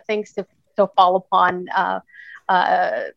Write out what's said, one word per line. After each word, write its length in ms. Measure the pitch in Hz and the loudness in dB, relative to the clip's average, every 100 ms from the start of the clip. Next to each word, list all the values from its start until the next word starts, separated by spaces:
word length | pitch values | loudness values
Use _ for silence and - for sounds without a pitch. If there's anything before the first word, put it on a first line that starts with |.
| - | -2
things 260 | 214 208 | -6 -6
to, 120 | - 190 _ _ - | -10 -12 _ _ -2
to 100 | 190 - | 0 4
fall 200 | 180 185 | 4 2
upon, 500 | - 185 180 180 180 | 0 2 2 0 -4
uh, 260 | 190 185 190 _ - - - - | -4 -2 -4 _ -20 -20 -14 -2
uh, 580 | 185 - 180 180 - 85 | 0 2 0 0 -4 -8